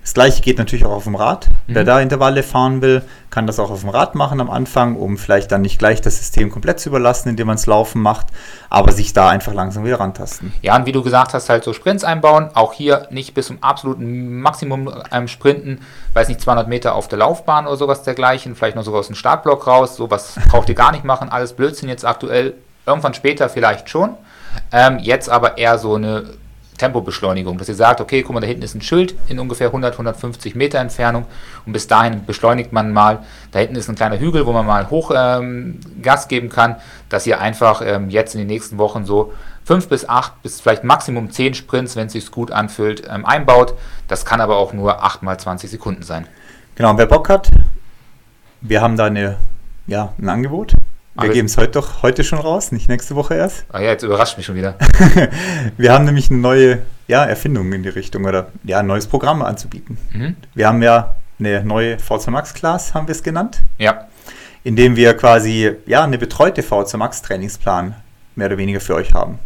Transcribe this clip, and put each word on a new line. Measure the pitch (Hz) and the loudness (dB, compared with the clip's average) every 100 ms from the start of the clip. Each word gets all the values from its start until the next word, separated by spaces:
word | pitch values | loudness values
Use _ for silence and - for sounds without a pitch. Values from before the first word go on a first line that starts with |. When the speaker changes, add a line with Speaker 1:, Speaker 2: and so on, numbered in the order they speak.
Speaker 1:
Das | - | -4
Gleiche | - 131 135 | 2 4 6
geht | - 120 | 4 2
natürlich | 110 117 110 | 0 4 4
auch | |
auf | 101 | 4
dem | 101 | -6
Rad. | 101 107 185 - - - | -2 -2 2 6 6 6
Wer | 117 | 0
Speaker 2:
Mhm. | 104 | 4
Speaker 1:
da | 127 | 4
Intervalle | 165 143 135 139 | 2 2 2 0
fahren | 131 127 127 131 | -2 0 0 0
will, | 131 131 131 - - | 2 2 0 -20 -10
kann | - 107 | -6 -4
das | 104 | -4
auch | 101 | -4
auf | 98 | -6
dem | 98 | -4
Rad | 117 170 | -2 -2
machen | 151 139 139 | -2 -4 -2
am | 123 | -4
Anfang, | - 131 135 120 117 | -4 -4 -2 -2 -2
um | 98 101 | -6 -6
vielleicht | - 101 98 | 0 -2 0
dann | 98 | -2
nicht | 98 - | 2 2
gleich | 107 107 | 2 2
das | 107 - | 2 0
System | - - 104 | 2 2 2
komplett | 110 - - | 0 -4 -4
zu | - | -2
überlassen, | 139 120 123 127 | 0 0 0 -4
indem | 113 110 | -4 -2
man's | 107 - | -2 2
laufen | 107 110 117 | 2 0 0
macht, | 107 110 - - - - - | -2 0 -2 -4 -12 -20 -2
aber | - 98 | 4 6
sich | 101 98 | 6 2
da | - 92 | 4 4
einfach | 95 101 | 4 -2
langsam | 101 92 101 | -6 -6 -6
wieder | 110 123 | -4 -4
rantasten. | 98 95 95 - 95 - | -4 -6 -12 -12 -8 -6
Speaker 2:
Ja, | 131 | 2
und | 120 131 | 0 2
wie | |
du | 135 | -2
gesagt | 127 123 127 | 0 0 0
hast, | 135 - | -2 0
halt | 117 | -2
so | 117 | -2
Sprints | 113 - 202 | -6 -4 -2
einbauen, | 185 160 156 151 156 | -4 0 4 4 2
auch | - 113 | 0 0
hier | - 143 139 - | 0 0 0 -2
nicht | 127 135 | -14 -8
bis | - 131 | -8 -8
zum | 127 | -6
absoluten | 131 147 135 131 117 123 123 123 | -4 -4 -6 -8 -8 -8 -10 -4
Maximum, | 139 147 147 135 135 120 - | -4 -4 -8 -6 -8 -12 -8
ähm, | 123 120 | -8 -8
sprinten, | - 143 143 139 135 - - - | -2 0 0 -6 -14 -14 -14 -2
weiß | 120 113 | 0 0
nicht, | 113 | -2
zweihundert | - 120 113 | -2 -2 -2
Meter | 120 120 | -4 -4
auf | 101 - | -4 -6
der | 104 | -2
Laufbahn | 110 165 - 151 147 | -2 -2 -2 -2 -2
oder | 139 | -4
sowas | 143 139 | -4 -4
dergleichen, | 135 127 127 131 131 120 | -4 -2 -2 -2 -6 -6
vielleicht | 110 113 | -6 -4
noch | |
sogar | 107 104 | -6 -6
aus | 98 | -6
dem | 107 | -6
Startblock | - 139 151 139 - | -2 -2 0 -2 4
raus, | 127 127 - | 2 2 -4
sowas | 117 104 - - - | -6 -4 -6 4 6
braucht | 117 - | 6 2
ihr | |
gar | 101 123 | 2 2
nicht | 156 | 2
machen, | 135 131 135 | -4 -4 -4
alles | 123 123 | -6 -6
Blödsinn | - 139 151 135 | -4 -4 -4 -12
jetzt | 123 113 | -6 -6
aktuell, | 113 - 123 131 - _ _ - | -6 -2 -2 -2 -8 _ _ -4
irgendwann | 147 147 | -2 -2
später | - 139 147 135 | -4 -4 -2 -4
vielleicht | - 113 101 - | 0 -2 -2 -6
schon. | 156 208 - _ - - - - | -4 -4 -6 _ -20 -8 -8 -2
Ähm, | 120 131 127 | 2 2 2
jetzt | 98 123 - | -2 -4 0
aber | 120 117 - | 0 0 0
eher | 117 117 | 0 0
so | 107 107 | 0 -4
eine | 107 107 107 - - - _ - | -4 -6 -10 -18 -20 -20 _ -6
Tempobeschleunigung, | 127 123 98 - 98 92 90 90 | -4 -4 -8 -6 -4 -4 -6 -10
dass | 95 | -10
ihr | |
sagt, | 101 113 123 | 2 2 2
okay, | 107 135 | 0 -4
guck | 127 | -2
mal, | 120 | -6
da | 110 | -6
hinten | 120 | -8
ist | 117 110 | -10 -12
ein | |
Schild | - 170 180 - - | -2 0 0 0 -2
in | 127 | -2
ungefähr | 127 120 123 | -6 -4 -4
hundert, | 127 123 123 | -2 -6 -6
hundertfünfzig | 117 113 120 117 107 | -8 -8 -10 -10 -12
Meter | 120 143 143 | -4 -4 -2
Entfernung | 123 - 120 120 120 - - - - | -6 -2 -2 -2 -8 -16 -18 -18 -10
und | |
bis | 107 - | -10 2
dahin | 110 117 110 | 2 2 -2
beschleunigt | 98 107 117 123 120 | -8 -2 0 0 -2
man | 113 107 | -4 -2
mal. | 104 107 110 - - - | 2 2 2 -8 -20 -8
Da | 98 | -4
hinten | 117 | -4
ist | 123 110 | -4 -10
ein | 110 | -4
kleiner | 110 101 | -4 -2
Hügel, | 151 165 131 | -2 0 0
wo | |
man | 117 | 0
mal | 107 104 95 | 0 -2 -2
hoch, | 151 156 | -4 -2
ähm, | 131 127 123 123 123 165 - - - | 0 0 -2 -4 -10 -12 -14 -18 -10
Gas | 127 139 - | 0 0 0
geben | 127 120 | -6 -6
kann, | - 117 - - - - | 0 0 0 -16 -20 -6
dass | 101 107 | -6 -2
ihr | 107 | -2
einfach, | 104 117 117 107 | -2 0 2 2
ähm, | 110 101 98 | -2 -4 -2
jetzt | 104 110 107 | -2 -2 -6
in | |
den | 101 | -8
nächsten | 110 - 104 | -8 -10 -4
Wochen | 104 113 | -4 -4
so | 101 101 107 - - - | -4 -2 -2 -8 -14 -16
fünf | - 180 180 | -2 -2 0
bis | 135 - | -6 -2
acht | 120 - - | -2 -2 -12
bis | 117 - | -18 -4
vielleicht | - 110 | -2 0
Maximum | 120 151 - 120 110 | 2 0 0 -8 -8
zehn | - 131 | -4 -4
Sprints, | 127 - 127 123 117 | -4 -6 -6 -4 -8
wenn's | 110 | -8
sich | 110 - | -10 -12
gut | - 117 | -10 -6
anfühlt, | 101 107 - 107 107 - | -4 -6 -4 -4 -4 -10
ähm, | 101 - | -10 -2
einbaut. | 147 143 123 123 - - - - | 0 4 6 4 -2 -10 -12 -8
Das | 95 | -8
kann | - 117 | -2 -2
aber | 110 101 | 0 0
auch | 98 | -2
nur | 104 101 101 | -2 -4 0
acht | 98 - | -2 -4
mal | 95 92 | -10 -8
zwanzig | - 90 98 | -8 -10 -10
Sekunden | 107 - 92 | -12 -10 -10
sein. | 85 82 82 _ - - _ - | -10 -12 -12 _ -20 -20 _ 0
Speaker 1:
Genau, | 113 | 2
und | 107 | 4
wer | 113 | 4
Bock | 151 - | 4 4
hat, | 196 - - - - - - - - _ _ _ _ | 4 10 10 10 6 -4 -20 -20 -20 _ _ _ _
wir | 110 107 | -2 2
haben | 113 113 | 2 2
da | 107 | 0
eine, | 104 101 98 - - - - - | 0 -4 2 2 2 -8 -14 -8
ja, | 101 104 - | -6 -6 -6
ein | 95 | -4
Angebot. | 98 131 160 214 - - - _ - | -4 -4 -6 6 8 8 4 _ -6
Wir | |
Speaker 2:
Alles | 104 | 0
Speaker 1:
geben's | 110 107 - | 0 0 2
heute | 113 | 4
doch, | 143 139 - | 2 -4 0
heute | 127 127 | 0 2
schon | 143 156 | 0 0
raus, | 160 170 - | -2 -4 -4
nicht | 117 - | 0 2
nächste | 123 - | 2 -2
Woche | 143 143 160 | -4 -2 -2
erst. | 180 - - | -2 -4 -12
Speaker 2:
Ah | - | -4
ja, | 107 | -2
jetzt | 107 | -2
überrascht | 113 101 117 - | -2 0 0 -2
mich | 92 | -10
schon | 92 | -6
wieder. | 95 95 - - 185 185 156 | -6 4 8 10 10 8 4
Speaker 1:
<laughs> | 160 185 170 120 107 | -2 -6 -6 -6 2
Wir | 120 | 6
haben | 131 147 | 6 6
nämlich | 143 131 | 4 4
eine | 127 | 4
neue, | 123 131 127 123 - - - | 4 6 6 4 -2 -8 -2
ja, | 120 | 0
Erfindung | 143 104 147 135 92 | 0 -2 -4 -2 -4
in | 95 | -6
die | 92 | -8
Richtung | 92 - 98 | -8 -8 -6
oder, | 95 95 92 - | -2 -2 -4 -14
ja, | - 95 | -4 -2
ein | 98 | -2
neues | 101 104 | -4 -2
Programm | 139 131 156 | -2 0 -2
anzubieten. | 123 - - - - 117 - | -4 -6 -10 -14 -12 -10 -6
Speaker 2:
Mhm. | 107 135 180 - | -6 -6 -10 -14
Speaker 1:
Wir | - 107 | -2 0
haben | 117 | 4
ja | 117 117 110 - - - | 4 4 4 0 -2 -6
eine | 104 101 | -4 -2
neue | 104 107 117 110 | -2 -2 -2 -4
V | - 110 | -4 -4
Z | - | -4
Max | 123 151 | -6 -6
Class, | - 165 165 - | -6 -4 -4 -4
haben | 160 156 | -6 -4
wir's | 160 | -6
genannt. | - 160 220 - - - | -6 -6 -6 4 4 6
Speaker 2:
Ja. | 107 - - _ - - - - | 0 -2 -8 _ -20 -20 -20 -12
Speaker 1:
In | 127 | -4
dem | 113 123 120 | 4 4 6
wir | 117 113 | 4 6
quasi, | 123 117 110 110 107 - - | 6 6 4 0 0 -2 0
ja, | 127 | 0
eine | 156 127 | 2 -2
betreute | 117 - 165 190 | -6 2 2 2
V | 113 101 | -2 -2
Z | 101 107 | -2 -4
Max | 117 - | -6 -8
Trainingsplan | - 95 101 - - 92 90 110 - _ _ | -10 -8 -8 -6 -2 -2 -4 -12 -20 _ _
mehr | - 101 | -8 -6
oder | 98 | -4
weniger | 98 98 | -6 -6
für | - 82 | -4 -4
euch | 95 | 4
haben. | - - - | 4 4 -6